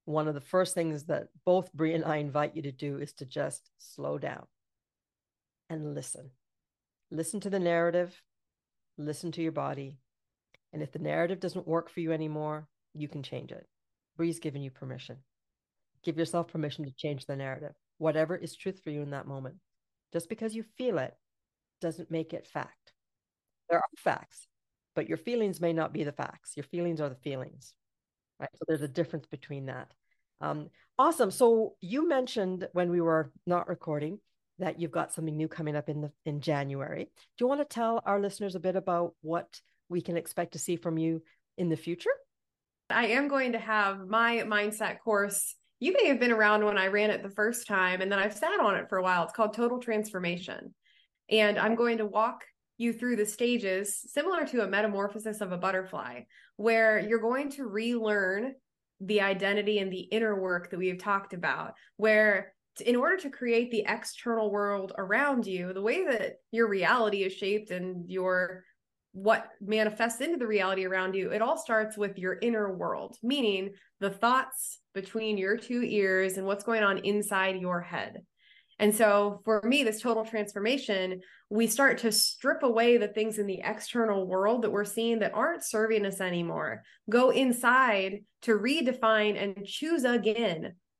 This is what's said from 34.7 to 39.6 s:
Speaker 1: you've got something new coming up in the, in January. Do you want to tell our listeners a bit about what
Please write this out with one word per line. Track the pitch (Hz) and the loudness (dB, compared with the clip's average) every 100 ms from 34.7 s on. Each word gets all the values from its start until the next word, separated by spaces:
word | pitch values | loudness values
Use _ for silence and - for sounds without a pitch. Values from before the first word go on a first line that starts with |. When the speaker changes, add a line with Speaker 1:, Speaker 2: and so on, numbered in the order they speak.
| - | -4
Speaker 1:
you've | 165 | -4
got | 160 151 | -2 -4
something | - 160 151 | -4 -4 -2
new | 156 | -4
coming | - 156 | -4 -4
up | 147 147 | -4 -4
in | 147 | -6
the, | 151 - | -6 -8
in | - 147 | -8 -4
January. | 143 143 139 139 139 - 208 _ _ - | 0 0 -2 -6 -6 -8 -10 _ _ -2
Do | |
you | 247 | 0
want | 277 | 0
to | |
tell | 285 233 226 226 - | -2 -2 0 0 0
our | 202 | 0
listeners | 202 196 202 | 0 -4 -6
a | 180 | -4
bit | 175 185 | -2 0
about | 185 170 175 - | 0 0 0 -4
what | 156 165 - - | -4 -4 -4 -16